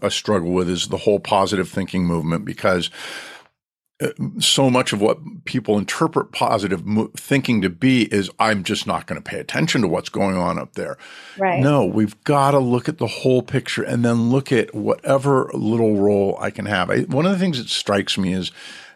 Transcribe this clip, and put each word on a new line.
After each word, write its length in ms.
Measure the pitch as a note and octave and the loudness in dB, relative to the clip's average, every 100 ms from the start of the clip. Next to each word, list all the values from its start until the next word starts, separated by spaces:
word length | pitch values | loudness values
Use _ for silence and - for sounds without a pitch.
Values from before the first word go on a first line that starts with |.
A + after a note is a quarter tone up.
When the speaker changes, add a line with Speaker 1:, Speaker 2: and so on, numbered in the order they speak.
Speaker 1:
a 80 | G2+ | -2
struggle 400 | - - G2+ E2+ | -2 0 0 0
with 160 | F2+ F2 | 0 0
is 200 | F2 - | -2 -4
the 80 | F#2 | -2
whole 240 | - G2+ | 2 2
positive 480 | - G2+ F#2+ F#2+ F2 | 2 2 2 0 -2
thinking 360 | - F2+ F#2 | -4 -4 -2
movement, 400 | F2 E2+ D#2 E2+ | 0 0 -2 -4
because, 460 | - - G#2 F2+ E2 - - - - - _ _ _ _ _ - | -4 -2 0 0 -2 -8 -14 -14 -16 -20 _ _ _ _ _ -8
uh, 60 | C#3+ - - G#3+ | -8 -6 -8 -2
so 300 | - - C3+ | 0 2 4
much 220 | B2 B2+ | 2 0
of 80 | G2+ | 0
what 180 | G#2+ - D3+ F#3 | 0 -2 -14 -16
people 340 | - B2+ A2 G#2 | -6 -4 0 0
interpret 540 | F#2+ - E3 - - | 0 -2 0 0 -4
positive 520 | - A#2+ A2+ F#2+ F2+ | -2 0 0 0 -4
mo-, 280 | F#2+ G#2+ A2 - | -2 -2 -2 -6
thinking 460 | - C#3 B2+ A2+ | 0 0 2 0
to 80 | F#2 | 0
be 420 | E2+ C3 B2+ G#2+ | 0 2 4 2
is, 160 | G#2 F#2 - | 0 -2 0
"I'm 240 | A2 G#2 | 0 0
just 240 | F2 G2+ A2 | -2 -4 -2
not 180 | E2+ - | -4 -6
gonna 140 | F2+ | -10
pay 180 | - F#2+ | -10 -12
attention 440 | C2+ C#3 E3 C3+ | -6 -2 0 0
to 60 | F2+ | 0
what's 200 | F2+ - | 0 -4
going 280 | - G2 F#2 | -2 0 0
on 220 | F2 E2 | -2 -2
up 160 | B1+ | -6
there." 240 | - D#2+ C2+ - - - - | -8 -10 -10 -16 -20 -14 -4
Speaker 2:
Right. 220 | F#3+ E3 | 0 2
Speaker 1:
No, 260 | C3+ C#3+ F#2+ | 4 4 2
we've 360 | G#2+ G#2+ - | 2 0 -2
gotta 340 | - C#3+ C#3 C#3+ | 0 4 4 4
look 300 | B2 A#2+ - | 2 0 -2
at 100 | - | -4
the 80 | A#2 | -4
whole 340 | - C3 B2+ | -2 2 2
picture 440 | B2 C3 A2+ - | 0 -4 -4 -4
and 200 | - B2 | -2 0
then 260 | A#2+ A#2 A#2 | 2 2 2
look 200 | C3+ C3+ | 2 2
at 240 | A#2+ G#2 | 2 0
whatever 760 | G#2+ G#2 - - C3+ C#3 C3 - | -2 -2 -2 2 2 4 2 2
little 420 | - G#2+ A2+ A2 G2+ | -2 0 2 4 4
role 400 | G2+ G2+ G2 - | 4 4 2 0
I 100 | G2 | -4
can 160 | G#2 G2+ | -6 -2
have. 240 | G2 F2+ | 0 2
I, 120 | A2 | 0
one 220 | F3 C3+ | 0 0
of 60 | F3+ | 2
the 80 | F#3+ | 2
things 200 | F#3+ C3 | 0 -2
that 100 | G#2+ | -4
strikes 500 | - - G2+ F#2 - | -6 0 0 0 -2
me 140 | F#2 | -2
is 180 | F#2 E2+ - - - - | -2 -4 -10 -20 -20 -20